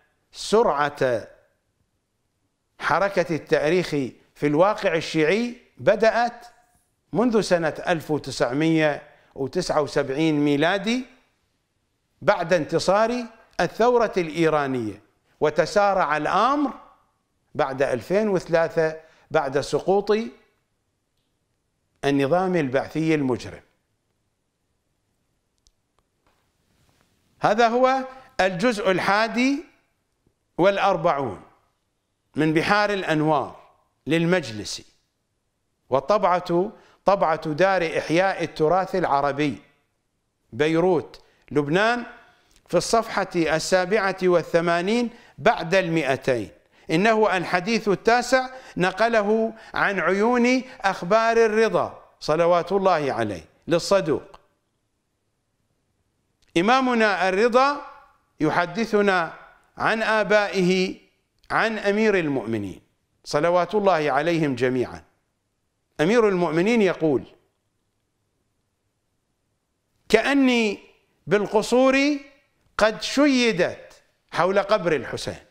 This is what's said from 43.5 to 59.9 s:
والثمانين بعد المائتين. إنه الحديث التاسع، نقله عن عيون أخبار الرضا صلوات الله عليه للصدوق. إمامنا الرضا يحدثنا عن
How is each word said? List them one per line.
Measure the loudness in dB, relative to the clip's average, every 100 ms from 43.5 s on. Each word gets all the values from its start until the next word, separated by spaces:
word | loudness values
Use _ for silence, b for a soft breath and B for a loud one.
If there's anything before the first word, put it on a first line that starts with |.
| -2 0 0 2 0 0 0
والثمانين | 2 2 2 0 2 0 0 0 -2 B B -2
بعد | 0 0 0
المائتين. | 0 2 0 0 -2 0 -2 -4 -14 _ b -2
إنه | 2 4 4 2 0
الحديث | -2 -2 0 -2 0
التاسع، | 0 2 2 2 0 0 B B -4
نقله | -2 0 0 2 2 0 -2 -6 B
عن | -2 -2 0
عيون | 0 2 2 2 2 0 -2 B
أخبار | -4 -2 0 2 4 4
الرضا | 2 2 2 0 -2 -8 -20 _
صلوات | -2 2 2 2 0
الله | 0 2 2 0
عليه | -2 -4 -6 -14 _ -2
للصدوق. | -2 2 0 2 -2 -4 -20 _ _ _ _ _ _ _ _ _ _ _ _ _ _ _ _ _ _ _ _ _ 0
إمامنا | 2 2 2 2 2 2 0
الرضا | 2 2 4 2 0 -10 -20 _ _ _ -4
يحدثنا | -2 0 -2 -4 -2 0 2 0 -2 -10 -20 _ _ -4
عن | -2